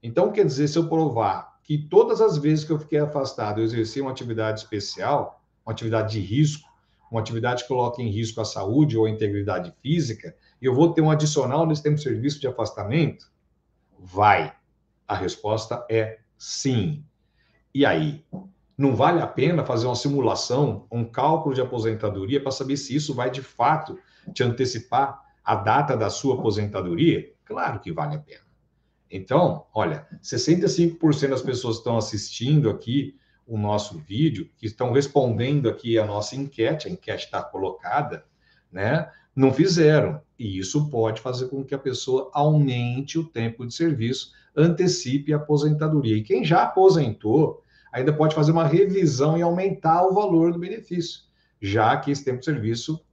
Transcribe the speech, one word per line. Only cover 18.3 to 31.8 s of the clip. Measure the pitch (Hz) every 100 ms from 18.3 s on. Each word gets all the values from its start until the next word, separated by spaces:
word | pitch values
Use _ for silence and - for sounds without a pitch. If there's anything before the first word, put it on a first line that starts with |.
| - - _ _ -
Não | 139 113
vale | 143 175
a | 127
pena | - 143 175 117
fazer | 117 123
uma | 117
simulação, | 147 139 117 95 - 123 143 101 -
um | 120
cálculo | 113 - 139 160 151 131
de |
aposentadoria | 123 123 110 107 107 98 98 139
pra | 139
saber | 110 131 139
se | - 131
isso | 151
vai, | 123 127
de | 135
fato, | 131 _ 120 156 - - _ _ -
te | -
antecipar | 123 113 127 117 - 123 135 120 _ _
a | - 104
data | 101 123 147 123
da | 101
sua | - 139 120
aposentadoria? | 113 101 104 104 90 85 160 95 - _
Claro | _ - 87 -
que | -
vale | 80 76 76
a |
pena. | - - _ _ _ _ _ _ _
Então, | 95 92 143 175 - -
olha, | 107 92 - - -
sessenta | - 123 - 180 185
e |
cinco | 156 170 165
por | 160 147
cento | 139
das | 131
pessoas | 127 113 120
que |
estão | 110